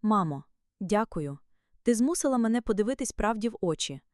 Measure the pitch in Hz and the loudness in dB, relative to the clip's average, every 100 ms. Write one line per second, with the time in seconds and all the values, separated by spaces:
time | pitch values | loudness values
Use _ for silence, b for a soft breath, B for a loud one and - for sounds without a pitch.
0 | 214 208 170 139 - _ _ _ 185 208 | 4 2 2 -4 -10 _ _ _ -2 0
1 | 220 - 143 139 _ _ _ _ - 226 | 0 -4 -8 -10 _ _ _ _ 0 2
2 | 254 349 285 262 226 233 233 202 214 269 | 2 2 2 2 2 0 0 0 0 -2
3 | 254 - 208 226 226 - 180 156 - 139 | -6 -2 -2 0 -4 -2 -2 -2 -4 -8
4 | _ | _